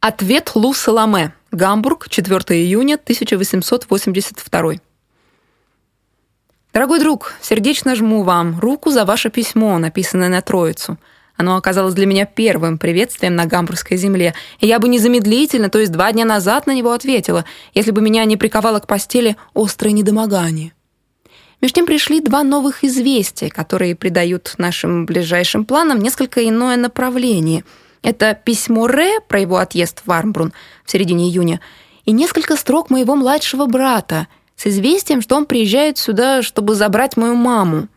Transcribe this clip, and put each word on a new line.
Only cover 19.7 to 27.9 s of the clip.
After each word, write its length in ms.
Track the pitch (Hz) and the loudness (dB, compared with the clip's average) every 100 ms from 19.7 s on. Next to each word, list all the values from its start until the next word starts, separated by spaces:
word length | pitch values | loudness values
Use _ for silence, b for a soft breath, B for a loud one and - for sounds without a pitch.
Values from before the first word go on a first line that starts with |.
| - 214 | 0 0
недомогание. 800 | 208 202 214 220 202 170 160 160 _ _ _ _ _ _ b b b | 2 2 0 0 0 -2 -4 -8 _ _ _ _ _ _ b b b
Меж 120 | 254 | 0
тем 140 | 294 339 | 0 2
пришли 340 | 302 - 311 | 0 0 0
два 220 | 311 269 | 2 0
новых 420 | 285 285 277 269 | 2 0 0 -2
известия, 680 | 277 262 254 262 190 - 156 | -2 0 0 0 -2 -6 -8
которые 460 | - 160 190 180 175 | -8 -6 -2 -2 -2
придают 580 | 185 175 175 180 - - | -2 0 0 -2 -8 -6
нашим 480 | 180 175 165 175 165 | -4 -4 -2 -2 -2
ближайшим 580 | 170 165 175 180 208 | -2 0 0 0 -2
планам 360 | 214 269 330 254 | 0 0 2 0
несколько 460 | 208 - 262 - 226 | 0 -2 -2 0 0
иное 300 | 226 254 247 | 0 0 0
направление. 880 | 240 240 254 254 247 202 160 160 - b b | -2 -2 -4 -2 0 0 0 -2 -6 b b